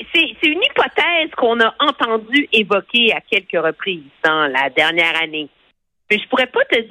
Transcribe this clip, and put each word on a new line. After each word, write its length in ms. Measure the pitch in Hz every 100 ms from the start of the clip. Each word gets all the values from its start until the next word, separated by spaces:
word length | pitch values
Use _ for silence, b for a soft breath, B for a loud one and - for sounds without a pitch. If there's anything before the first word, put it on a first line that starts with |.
| -
c'est, 120 | 339 294 220
c'est 60 | 320
une 120 | 311
hypothèse 680 | 523 - - - 311 339 311 -
qu'on 220 | 233 233
a 120 | 226 -
entendue 680 | 294 - 240 226 220 269 285
évoquée 640 | 226 196 202 - 233 226
à 80 | 156
quelques 420 | _ 208 - 175 160
reprises 380 | 156 196 175 139 _
dans 240 | 160 156 147
la 220 | 127 135
dernière 460 | 143 156 170 165 160
année. 260 | 160 156 147 _ _ _ _ _ _
Mais 60 | 214
je 60 | -
pourrais 180 | 254 247
pas 180 | - 571
te 100 | 247 226